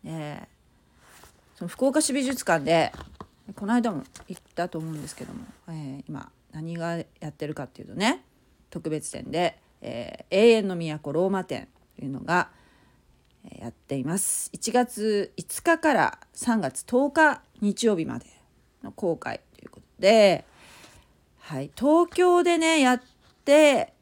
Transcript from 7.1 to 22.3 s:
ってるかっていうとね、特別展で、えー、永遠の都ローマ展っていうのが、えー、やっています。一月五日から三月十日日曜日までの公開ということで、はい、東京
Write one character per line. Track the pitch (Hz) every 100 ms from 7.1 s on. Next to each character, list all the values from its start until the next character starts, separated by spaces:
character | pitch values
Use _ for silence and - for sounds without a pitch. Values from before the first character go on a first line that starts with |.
| _ 156
っ |
て | - 147
る |
か | 156 131
っ |
て | -
い | -
う |
と |
ね、 | 104 214 359 _ _ _ _ _
特 | 175 160
別 | 151 151
展 | - 135
で、 | 156 175 - _ _
え | - 120 - - -
ー、 | 185
永 | 233
遠 | 220 196
の | 180
都 | 165 151 151
ロ | 147 190
ー |
マ | 196
展 | 180 131 -
っ | _ _ -
て | 143
い |
う |
の | 135
が、 | - 180 - _ _ _ _ _ _ _ _ _ -
え | -
ー、 |
や | 117
っ |
て | - _ 139
い | 131
ま | 190
す。 | - - -
一 | - -
月 | 226 240 208 220 208 196 -
五 | - -
日 | - 330
か | 330
ら | 233 143 - -
三 | - - 226
月 | 143 - -
十 | 247 285
日 | 302 311 254 _ -
日 | 208 196 233
曜 | 190
日 | -
ま | 120
で | - _ _ _ _ _
の | -
公 | - 190 160
開 | - - _ _
と |
い | -
う |
こ | -
と | _ _
で、 | 190 226 202 170 - _ - - - - _ _ _ _
は | - 139
い、 | 139 -
東 | 262 320 339
京 | - 359